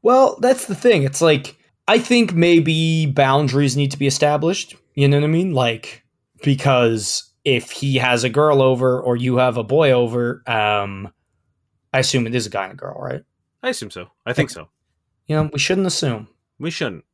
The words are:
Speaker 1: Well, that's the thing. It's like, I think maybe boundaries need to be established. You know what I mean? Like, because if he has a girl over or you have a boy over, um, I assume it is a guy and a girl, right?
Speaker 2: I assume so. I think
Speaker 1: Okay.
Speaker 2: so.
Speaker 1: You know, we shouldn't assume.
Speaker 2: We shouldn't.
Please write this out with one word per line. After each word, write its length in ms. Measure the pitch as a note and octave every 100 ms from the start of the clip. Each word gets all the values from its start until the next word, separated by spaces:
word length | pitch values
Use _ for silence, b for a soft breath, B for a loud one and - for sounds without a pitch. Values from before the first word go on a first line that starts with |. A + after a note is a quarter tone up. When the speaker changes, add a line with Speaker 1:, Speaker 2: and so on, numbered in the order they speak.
Speaker 1:
Well, 380 | A3 B3+ C4+ -
that's 260 | A#3+ B3+ -
the 100 | F#3+
thing. 260 | B3 G#3
It's 180 | C3+ C3+
like, 360 | E3 D3+ C#3+ - _ _ -
I 100 | A3
think 340 | A#3+ B3 A3+
maybe 720 | E3+ E3+ E3+ D#3+ D#3+ D#3+ D#3+ D#3
boundaries 720 | C#3 C3+ C#3 D3 C3 C#3+ B2+
need 140 | C#3+
to 80 | C#3
be 80 | C#3
established. 720 | C3 D3 D3 D#3+ F#3+ - - _
You 140 | - C#3
know 100 | C#3+
what 60 |
I 40 | D3+
mean? 240 | E3 F#3
Like, 500 | C#3+ B2 A2+ - - _ _ _ _
because 880 | - C#3 C#3 C3 A#2+ A2+ G2+ - - _
if 280 | - B2 -
he 240 | - C#3 C3
has 260 | B2+ B2
a 60 | B2
girl 320 | B2+ D3+ C#3+
over 380 | C3 C3 B2+ B2+
or 160 | B2+ A#2+
you 200 | B2+ B2
have 200 | B2+ A#2
a 80 |
boy 260 | G#2+ C#3 D3+
over, 520 | B2+ A#2+ A#2+ A#2+ A#2+ -
um, 680 | A2+ G#2+ G#2 G2+ G2 G2 _ _ _ _ _ _ _ _
I 60 | C3+
assume 280 | C3 C3+ A2+
it 60 |
is 120 | B2 G#2+
a 40 |
guy 140 | G2+
and 100 | F#2+
a 20 | G2
girl, 200 | F2 -
right? 240 | - C2+ _ _ _ _
Speaker 2:
I 80 | B3+
assume 200 | B3+ G#2+
so. 200 | F#2 F2 _
I 80 | -
think 180 | B2 B2
Speaker 1:
Okay. 120 | -
Speaker 2:
so. 60 | D2+ _ _ _ _ _ _
Speaker 1:
You 100 | D#3
know, 140 | D#3
we 60 | C#3+
shouldn't 280 | - F#3 F#3+
assume. 420 | - C#3+ A2+ A2 _ _ _
Speaker 2:
We 100 | D3+
shouldn't. 340 | D#3+ C#3+ F2 _